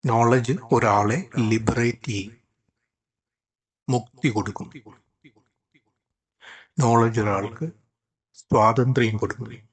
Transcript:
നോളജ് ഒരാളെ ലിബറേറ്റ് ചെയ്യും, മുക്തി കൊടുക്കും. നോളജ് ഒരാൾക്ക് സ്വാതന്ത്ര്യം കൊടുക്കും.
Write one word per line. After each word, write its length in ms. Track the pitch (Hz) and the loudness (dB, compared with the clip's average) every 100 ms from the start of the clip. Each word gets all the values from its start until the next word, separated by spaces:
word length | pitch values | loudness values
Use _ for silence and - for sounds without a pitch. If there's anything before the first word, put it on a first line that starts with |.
നോളജ് 500 | 139 117 117 127 117 156 - | 0 2 4 2 0 -6 0
ഒരാളെ 460 | 123 113 101 104 127 196 - 110 | 0 2 2 2 -2 -6 -4 0
ലിബറേറ്റ് 580 | 113 110 117 117 120 - | 0 0 -2 -2 -4 -8
ചെയ്യും, 260 | 104 98 113 _ _ _ _ _ _ _ _ _ _ _ _ _ _ - | -10 -10 -16 _ _ _ _ _ _ _ _ _ _ _ _ _ _ -4
മുക്തി 400 | 123 - _ 151 | -4 -4 _ -2
കൊടുക്കും. 400 | 107 98 95 - 143 110 95 _ _ 143 _ _ _ _ _ _ _ _ _ _ _ - - _ - | -2 -6 -8 -14 -18 -20 -20 _ _ _ _ _ _ _ _ _ _ _ _ _ _ -20 -20 _ -2
നോളജ് 400 | 127 117 113 113 | 2 4 4 0
ഒരാൾക്ക് 460 | 107 98 101 - 165 - _ _ _ _ _ _ | -2 -2 -4 -8 -12 -12 _ _ _ _ _ _
സ്വാതന്ത്ര്യം 760 | - 120 107 113 127 135 117 107 | -2 4 4 4 2 2 0 0
കൊടുക്കും. 300 | 104 - 113 - _ | -6 -8 -12 -16 _